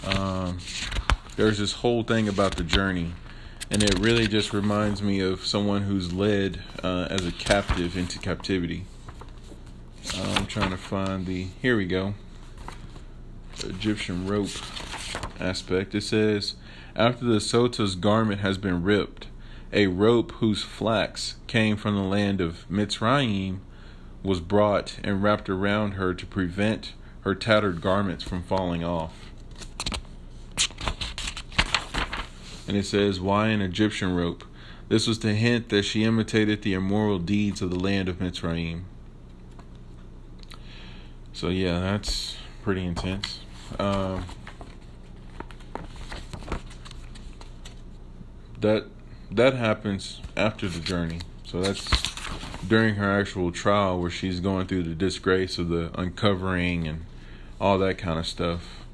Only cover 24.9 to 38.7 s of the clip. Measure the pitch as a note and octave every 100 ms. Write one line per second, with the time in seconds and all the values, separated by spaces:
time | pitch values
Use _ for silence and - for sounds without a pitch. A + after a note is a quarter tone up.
24.9 | - - G2 G#2 G#2 - F#2+ G2+ G#2 G#2
25.9 | F#2+ F#2 F2+ - G2+ F2 F2+ G#2 A2 -
26.9 | - - - G2 F#2+ A#2 G#2+ G#2 E2+ F#2+
27.9 | F#2+ G2+ D#2+ - F#2 E2+ F#2+ F2+ E2+ E2+
28.9 | E2+ D#2+ - - - - - - - -
29.9 | - - - - - - - - - -
30.9 | - - - - - - - - - -
31.9 | - - - - - - - - G2+ G2
32.9 | G2+ G2+ F#2 F#2+ G2+ A2 G#2+ F#2+ F2 G#2+
33.9 | - F#2+ F2+ F2 - - - - - -
34.9 | A2 A2+ A2 A2 G#2 A#2 A#2+ A#2 G#2 G2+
35.9 | G#2+ A2 A2+ A2 A2 G#2+ G#2 G#2 F#2 F#2+
36.9 | G2+ G#2+ G2 F2 G#2 G#2 F#2+ F#2+ F2+ F#2+
37.9 | G2 F#2 F2 F2+ - F2 E2 E2